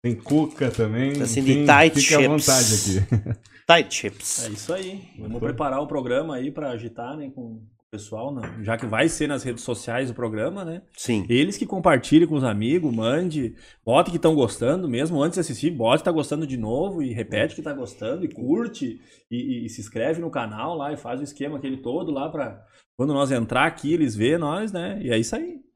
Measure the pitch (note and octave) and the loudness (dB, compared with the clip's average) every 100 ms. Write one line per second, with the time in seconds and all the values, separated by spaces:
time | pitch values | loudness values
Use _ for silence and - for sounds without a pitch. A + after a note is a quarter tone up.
0 | B2 G#2+ - D3 D3+ - C3 A2+ A2 A2+ | -2 -4 2 2 2 -2 -2 0 0 0
1 | C3+ C#3+ B2+ B2 C3+ C#3 D3 C#3+ D#3+ D3+ | -2 -2 -2 0 4 4 8 8 8 6
2 | C3+ D3+ C3+ D3+ C#3+ C3 A#2 G#2 G2+ F#2+ | 4 6 6 4 4 4 4 2 2 2
3 | G2 A2+ - A#2 _ - - E3+ G#2 - | 2 0 0 -8 _ -8 6 6 6 -4
4 | G#2 - - - A2+ G#2 - F#3 F#3 G3 | -6 -8 -8 -6 -6 -8 -6 -6 -6 -12
5 | F3+ - G#2+ A#2+ C#3+ C#3+ C#3+ C3+ D3 D3 | -16 -14 -8 -4 -4 -2 -2 -2 -2 -4
6 | B2 B2+ D#3+ C3 C3+ - C#3+ A#2 A#2 - | 0 0 0 -6 -6 -6 -6 -6 -10 -10
7 | A#2+ D3+ C#3 C3+ A#2 A2+ A2 _ _ G#2+ | -10 -10 -12 -14 -14 -16 -18 _ _ -16
8 | - A2 C3 C3+ G#2+ A2 G#2 A#2 A#2+ A2 | -12 -10 -8 -8 -10 -8 -4 -4 -2 2
9 | D#3+ - D3 C3+ B2+ A#2 - A2+ - A#2+ | 2 2 -2 -2 -4 -8 -6 -6 -4 -4
10 | C3 A#2 A#2 G#2+ C3 G3 E3+ E3+ _ - | -4 -4 -4 -2 -4 -4 -10 -12 _ -10
11 | - A2 F2 A#2+ F3 G3+ A3+ F#3+ F3 C3+ | -2 -2 2 2 2 0 -4 2 4 4
12 | - D#3 E3 D3+ C3 G#2 A2+ F3 D#3 A2+ | 6 6 6 2 0 0 2 2 2 0
13 | A2 D3 F#3 D3+ A#2 - - _ - C3 | 0 0 0 -2 -6 -8 -20 _ 2 4
14 | F3+ E3+ D#3+ D#3 A#2 - A#2 F3 E3+ A#2+ | 4 2 4 4 2 0 0 0 0 -2
15 | D#3+ D3+ D#3 F#3 D#3 A2+ D3+ D3+ A2+ D3 | 0 0 0 0 -4 -2 -2 2 4 4
16 | F#3 D#3+ C#3 D3+ D3+ B2+ G#2+ B2 F#3+ F3+ | 2 0 -2 -4 -4 -4 -2 -2 -2 -4
17 | C3+ A#2 A2 G#2+ D3+ - D3+ C#3 A#2+ - | -4 -4 -4 -2 -2 -4 -10 -8 -10 -8
18 | G#2+ E3+ F3 - B2 F#3 A#3 - - - | -6 -4 -6 -6 0 0 0 -6 -8 -8
19 | _ _ _ A#2+ C3 A#2+ A2+ - G#2 A2+ | _ _ _ -6 -4 -6 -8 -10 -10 -4
20 | C3 E3 E3 C3 A2+ G#2+ C#3 E3 C#3+ D3+ | -2 -2 -4 -6 -6 -6 -6 -6 -6 -8
21 | B2 C3 C#3+ - C#3+ D3 C#3 C3 A#2+ D3+ | -8 -8 -8 -8 -8 -6 -8 -8 -4 -4
22 | D#3+ C3+ D3+ D3+ A#2+ - _ _ _ - | -4 -4 -6 -6 -8 -10 _ _ _ -4
23 | C#3 C#3 C#3 C3 A2+ B2 D#3+ - C#3+ E3 | 0 2 2 0 0 2 0 0 -2 2
24 | C#3 G#2 A#2 E3+ D3 E3+ A3 F#3+ F3+ G3+ | 2 2 2 2 0 -4 -4 -6 -6 -6
25 | C3 A2+ A#2 A#3 F4 D#4 _ | 0 0 0 -4 -6 -12 _